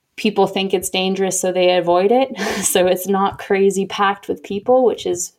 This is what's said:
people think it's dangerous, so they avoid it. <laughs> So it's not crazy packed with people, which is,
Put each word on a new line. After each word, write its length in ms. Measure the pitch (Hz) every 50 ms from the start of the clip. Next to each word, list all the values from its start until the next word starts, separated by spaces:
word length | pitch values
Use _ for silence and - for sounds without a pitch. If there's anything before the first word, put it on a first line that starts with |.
| _ _ _ -
people 280 | - 220 208 196 196 190
think 260 | 196 196 190 190 190
it's 160 | 185 185 -
dangerous, 500 | - 190 185 190 190 185 196 185 180 -
so 120 | - 185
they 240 | 180 185 180 180 180
avoid 360 | 180 170 170 175 180 185 202
it. 260 | 233 254 269 262 254 196
<laughs> 240 | 208 214 220 202 190
So 220 | - - 190 180
it's 220 | 185 185 185 - 190
not 320 | 196 196 196 196 - -
crazy 460 | - - 202 190 196 196 190 190 196
packed 420 | 185 - - 202 196 202 - - -
with 160 | - - -
people, 400 | - 196 202 202 - 247 254 262
which 200 | 220 - - -
is, 280 | 185 175 175 - - -